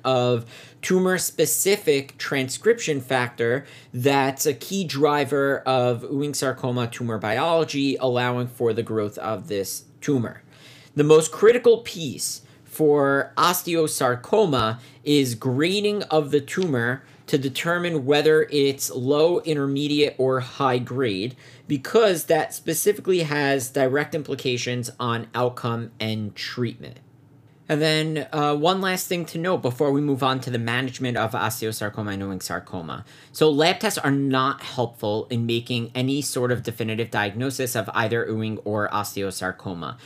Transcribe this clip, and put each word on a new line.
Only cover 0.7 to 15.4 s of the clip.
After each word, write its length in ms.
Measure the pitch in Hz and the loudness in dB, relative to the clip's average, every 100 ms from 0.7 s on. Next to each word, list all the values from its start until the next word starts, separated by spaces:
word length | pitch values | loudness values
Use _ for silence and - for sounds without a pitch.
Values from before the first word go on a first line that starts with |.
| - | -8
tumor-specific 1400 | - 185 185 185 - - 165 - 196 202 160 139 135 - | 0 2 2 0 -2 0 0 2 2 2 2 2 0 -10
transcription 840 | - 143 127 - 214 233 160 143 | -4 -2 -2 0 2 2 0 -4
factor 640 | 123 131 120 - 117 131 - - - | 0 0 0 -2 0 0 -4 -18 -12
that's 520 | 123 135 139 135 135 151 | 0 4 4 2 0 -2
a 80 | |
key 300 | 127 - 196 | -2 -4 -4
driver 760 | 160 139 151 147 135 143 139 131 | -4 2 4 4 2 2 2 0
of 440 | 131 131 123 113 | 2 2 2 0
Ewing 300 | 120 139 147 | -4 -4 -4
sarcoma 540 | 139 - 123 127 123 117 | -2 -4 -2 -4 -2 -4
tumor 300 | - 117 110 | -4 -6 -4
biology, 800 | 107 117 165 165 151 147 139 131 | -2 0 2 2 2 0 0 0
allowing 500 | 127 123 123 123 120 | 0 2 0 0 -4
for 260 | - 117 | 0 0
the 100 | 110 | 0
growth 340 | 110 110 104 - | -2 -2 -4 -4
of 280 | 98 104 82 | -6 -6 -4
this 360 | 101 95 - - - | -6 -4 -8 -14 -8
tumor. 420 | - 135 107 - - - - - - 151 | -2 0 -2 -8 -20 -20 -20 -20 -4 2
The 80 | |
most 280 | 147 156 160 | 8 8 6
critical 480 | - 214 240 240 226 | 4 6 6 6 4
piece 640 | - 180 147 87 - - - - | 0 -8 -8 -6 -8 -10 -16 -20
for 720 | - - 151 147 139 139 - - | -12 0 4 4 4 2 0 2
osteosarcoma 1400 | 165 175 175 165 156 - 131 120 - 214 190 127 110 120 - - | 2 2 0 0 0 0 0 0 2 4 4 2 0 -2 -10 -6
is 300 | 147 147 127 | 2 2 2
grading 680 | 113 | -2